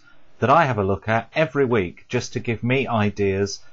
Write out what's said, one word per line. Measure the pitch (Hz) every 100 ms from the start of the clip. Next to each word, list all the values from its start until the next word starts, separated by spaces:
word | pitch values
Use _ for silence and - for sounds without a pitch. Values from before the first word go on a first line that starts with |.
| - - - -
that | 120
I | 160
have | 139 104
a |
look | 95 95 110
at | 113 -
every | 156 156 143 127
week | 117 87 - -
just | 123 -
to | 117
give | 120 110
me | 117 135 117
ideas | 113 104 101 98 98 98 - -